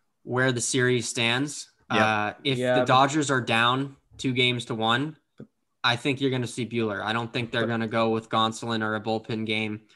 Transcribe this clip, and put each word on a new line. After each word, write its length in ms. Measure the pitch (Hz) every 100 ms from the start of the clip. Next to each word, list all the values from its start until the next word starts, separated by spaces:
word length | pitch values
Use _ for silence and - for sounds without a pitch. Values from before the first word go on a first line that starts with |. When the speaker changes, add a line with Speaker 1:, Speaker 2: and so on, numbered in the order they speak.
| _ _
Speaker 1:
where 280 | - 123 131
the 100 | 120
series 460 | 117 131 123 123 113
stands. 640 | 123 117 123 147 - - _ _
Speaker 2:
Yep. 100 | 117
Speaker 1:
Uh, 320 | 110 107 104 -
if 140 | 139 127
Speaker 3:
Yeah, 180 | 123 127
Speaker 1:
the 60 |
Speaker 3:
but 60 | 127
Speaker 1:
Dodgers 420 | 131 139 156 135
are 120 | 131
down 540 | 113 113 120 131 139 - _ -
two 160 | 135
games 320 | 127 123 123 117
to 100 | 113
one, 420 | 113 120 151 151 _ _ - _ _ _
I 120 | 123 123
think 240 | 151 135
you're 100 | 135
gonna 160 | 127 123
see 180 | - 110
Buehler. 380 | 117 110 98
I 100 | 101
don't 180 | 113 117
think 200 | 123 113
they're 100 | 120
Speaker 3:
But 40 | 113
Speaker 1:
gonna 200 | 113 113
go 220 | 113 113
with 200 | 113 113
Gonsolin 520 | 113 113 113 117 110
or 140 | 110 107
a 60 |
bullpen 440 | 110 110 110 113 110
game. 360 | 107 110 107 -